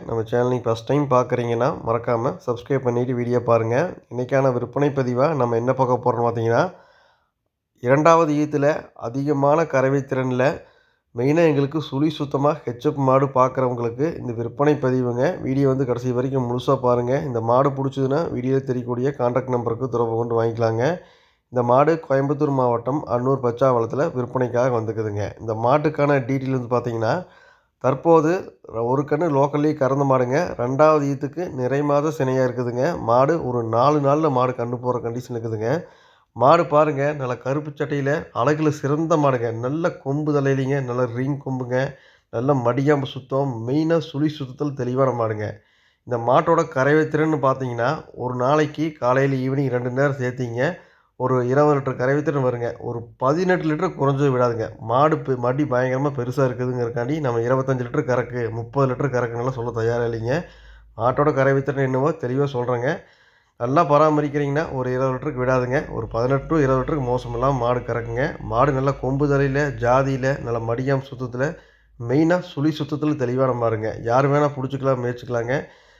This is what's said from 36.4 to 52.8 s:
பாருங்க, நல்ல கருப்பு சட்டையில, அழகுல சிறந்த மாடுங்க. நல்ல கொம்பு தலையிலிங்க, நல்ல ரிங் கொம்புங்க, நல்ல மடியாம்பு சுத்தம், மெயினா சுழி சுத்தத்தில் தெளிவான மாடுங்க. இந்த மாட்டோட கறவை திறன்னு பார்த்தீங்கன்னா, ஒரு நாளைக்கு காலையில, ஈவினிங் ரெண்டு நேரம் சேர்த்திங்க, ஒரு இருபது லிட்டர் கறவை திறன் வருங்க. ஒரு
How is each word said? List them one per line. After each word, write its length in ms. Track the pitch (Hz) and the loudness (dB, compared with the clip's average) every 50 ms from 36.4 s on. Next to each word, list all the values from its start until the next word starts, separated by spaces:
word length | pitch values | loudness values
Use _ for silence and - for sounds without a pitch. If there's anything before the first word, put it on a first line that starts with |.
| 120 139 165 170 165 | 6 6 6 6 4
பாருங்க, 360 | 135 147 147 156 151 139 135 139 147 | 4 4 4 4 4 2 -2 -2 -2
நல்ல 220 | 151 143 131 123 120 | -2 -2 -4 -4 -4
கருப்பு 340 | 117 - 127 139 151 147 151 | -4 -4 -4 -4 -4 -4 -8
சட்டையில, 400 | 143 - 147 127 143 143 135 139 151 165 - - - | -8 -6 -4 -4 -2 -2 0 0 -2 -2 -4 -6 -2
அழகுல 340 | 113 120 143 156 151 156 151 | 0 2 2 2 2 2 0
சிறந்த 460 | 143 - - 135 147 156 165 156 170 | 0 0 -2 -2 0 0 0 0 2
மாடுங்க. 340 | 151 143 139 131 120 117 120 110 113 | 2 4 2 2 0 -2 -2 -4 -4
நல்ல 300 | 120 131 147 165 170 170 170 | -4 -4 -4 -2 -2 -4 -4
கொம்பு 340 | - - 135 139 151 156 151 | -4 -6 -4 -4 -2 0 0
தலையிலிங்க, 460 | 147 143 135 135 135 135 131 131 143 139 | 0 0 2 2 0 0 0 0 -2 -2
நல்ல 220 | 131 123 120 127 127 117 | -2 -2 -2 -2 -2 -2
ரிங் 300 | 113 123 131 139 143 139 | -2 -4 -4 -4 -4 -6
கொம்புங்க, 400 | - 135 131 127 127 120 127 127 135 - - - - _ _ _ _ - | -6 -6 -6 -6 -4 -2 -2 -2 -2 -2 -6 -14 -20 _ _ _ _ -8
நல்ல 220 | - 117 127 139 143 | -6 -2 0 2 2
மடியாம்பு 540 | 131 120 120 123 139 135 147 147 139 131 - | 2 2 0 0 0 2 2 2 0 -2 -6
சுத்தம், 420 | - 131 - - 135 135 139 139 120 113 | -10 -14 -10 -4 -2 -2 -2 -2 -4 -6
மெயினா 360 | 113 123 139 156 160 160 165 165 | -4 -2 -2 0 0 2 0 0
சுழி 300 | 143 - - 139 151 151 | -2 -4 -4 -2 -2 -2
சுத்தத்தில் 480 | 147 - 139 127 123 - 147 147 139 135 | -2 -4 -10 -10 -8 -6 -6 -6 -4 -4
தெளிவான 320 | 123 123 127 131 135 131 120 | -4 -2 0 2 2 2 2
மாடுங்க. 340 | 120 113 110 110 104 107 104 - - _ _ _ _ _ _ _ _ - | 0 -2 -2 -2 -4 -6 -8 -8 -12 _ _ _ _ _ _ _ _ -8
இந்த 120 | 117 123 117 | -6 -6 -2
மாட்டோட 440 | 117 117 131 165 156 170 165 160 160 - | 0 2 2 4 4 4 2 2 0 -2
கறவை 360 | - 131 131 143 151 156 156 | -2 0 2 4 4 2 2
திறன்னு 360 | 151 151 151 156 156 156 139 | 2 0 0 0 0 0 0
பார்த்தீங்கன்னா, 500 | 135 135 131 131 131 123 120 117 117 131 156 156 - - - | 2 0 0 0 -4 -6 -2 -2 0 0 -2 -4 -8 -14 -10
ஒரு 220 | - 123 123 123 | -6 -6 -4 -2
நாளைக்கு 500 | 123 123 135 151 156 156 143 147 147 156 165 | 0 2 2 4 4 2 0 -2 -4 -6 -6
காலையில, 440 | 156 - 123 123 127 135 139 139 135 131 | -4 -2 0 2 4 4 4 2 0 0
ஈவினிங் 300 | 127 131 135 143 139 127 | -2 -2 -2 0 -2 0
ரெண்டு 220 | 120 123 123 127 | -2 -2 -2 -2
நேரம் 280 | 123 131 143 143 135 131 | 0 0 0 0 0 -2
சேர்த்திங்க, 420 | 123 127 123 131 127 117 117 120 131 165 185 - - _ _ _ _ _ _ - | -4 -4 -4 -4 -6 -6 -2 -2 -2 -2 -2 -6 -14 _ _ _ _ _ _ -4
ஒரு 140 | 123 127 131 127 120 | 0 0 2 2 2
இருபது 280 | 123 135 147 147 151 147 | 2 4 4 4 4 4
லிட்டர் 240 | 139 135 135 123 104 | 2 0 -4 -4 -2
கறவை 220 | 123 131 139 147 | 0 0 0 0
திறன் 240 | 143 165 147 143 127 | 0 0 -2 0 0
வருங்க. 220 | 127 120 120 117 117 - | 0 -2 -2 -4 -6 -6
ஒரு 200 | - | -6